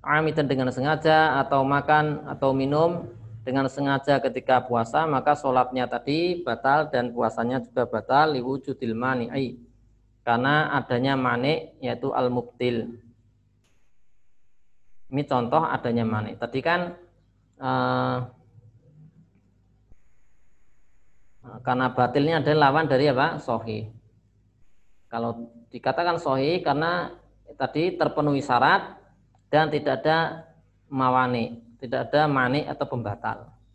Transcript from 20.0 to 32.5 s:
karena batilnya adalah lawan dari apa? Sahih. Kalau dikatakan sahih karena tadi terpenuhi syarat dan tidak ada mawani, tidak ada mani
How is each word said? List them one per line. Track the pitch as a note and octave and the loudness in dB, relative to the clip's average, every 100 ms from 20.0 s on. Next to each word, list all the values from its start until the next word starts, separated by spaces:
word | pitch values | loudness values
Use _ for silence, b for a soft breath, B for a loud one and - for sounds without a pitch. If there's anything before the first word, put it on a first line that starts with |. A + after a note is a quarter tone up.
| - - - - - - - - - - - - - - B2 A2 | -20 -20 -20 -20 -20 -20 -20 -20 -20 -20 -20 -20 -20 -20 -18 -10
karena | B2 B2+ B2+ | -2 0 0
batilnya | A#2+ B2 D3 D3 E3 | 2 2 2 2 2
adalah | C#3+ D3+ C#3+ | 2 4 4
lawan | D3 D#3+ | 4 2
dari | C3 D3 | 4 4
apa? | B2+ D3+ D3+ | 2 0 -2
Sahih. | - A2 A2+ G#2+ A2 - _ _ _ _ _ _ - - - - - | -4 -4 -4 -8 -8 -14 _ _ _ _ _ _ -20 -20 -20 -20 -12
Kalau | A#2 A#2 A2+ - - - | -6 -6 -6 -12 -18 -18
dikatakan | A#2+ - C#3 F3 E3+ | -6 -4 0 0 0
sahih | D#3 C3+ C#3 F3+ | 0 0 2 0
karena | F3 C#3+ E3 F3 E3 - _ _ _ | 0 0 0 -2 -4 -10 _ _ _
tadi | - C3 D3 F3 | -6 -4 0 -2
terpenuhi | F3+ D3 - D3 C#3 | 2 0 2 0 0
syarat | - B2 C3+ F#3+ - - _ _ _ _ _ | 2 4 6 4 0 -16 _ _ _ _ _
dan | D3 D#3 | 0 2
tidak | D3 C#3+ C3 | 0 -2 0
ada | D3+ D#3+ D#3+ - - _ _ _ _ | 2 2 0 -6 -16 _ _ _ _
mawani, | C3+ B2+ B2+ B2+ A#2+ A2+ - - - | 0 2 4 2 0 -4 -8 -18 -16
tidak | B2 B2+ B2 | -6 -4 0
ada | C#3+ | 2
mani | D3+ C3+ B2 | 2 2 2